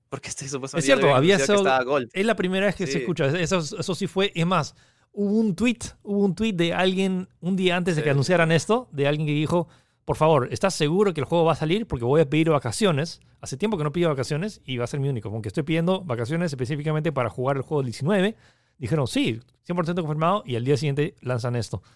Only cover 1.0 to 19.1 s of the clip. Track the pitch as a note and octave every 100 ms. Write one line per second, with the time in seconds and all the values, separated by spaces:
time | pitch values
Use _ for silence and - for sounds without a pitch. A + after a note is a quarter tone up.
1 | C#3+ C3 E3 F#3+ C#3 G3+ E3 C3 B2+ C#3+
2 | A#2+ F#3 A3 G3+ F#3 F#3+ G3+ - D#3+ D3+
3 | B2 E3 C3+ F3 D#3+ F#3 D3 F#3+ F3 E3+
4 | G3 F#3+ G3 E3+ E3+ F3+ - - _ _
5 | _ - G3+ A3 A3 E3+ A#3+ A3+ - -
6 | - G3+ G3+ E3 A3 F3 E3+ F3 F#3+ F#3+
7 | F#3+ F3+ F#3 - E3+ F#3+ F#3 F3+ F3+ D#3
8 | D3 C#3 C3+ F3 D#3+ E3 - A#3 B3 C#3
9 | C#3 D3+ D3+ D3 D3+ E3+ E3 _ _ _
10 | - C#3 D#3 D3 B2 - F#3+ - D3 F3+
11 | G3+ D3+ B2+ E3+ E3 D3+ D#3 G3+ A3+ C#3
12 | A#2 D3+ C#3+ D#3 D#3+ D3 A#2 - G3+ C#3
13 | E3+ - _ _ - C3 G#3+ F#3+ D3 E3+
14 | E3+ C#3 - D3+ G#3 - - B2 A#2+ C#3+
15 | C#3 B2 G2+ A2+ G#2+ D#3+ D3 D#3+ E3+ F#3+
16 | F3+ A#2 A#2 E3 F3 C3+ B2 D3+ D3+ D#3
17 | D#3+ C3+ A2+ - C3+ C#3 - D3+ C3 -
18 | C#3 G#3 G3 A3+ _ _ _ - B2 D#3
19 | B2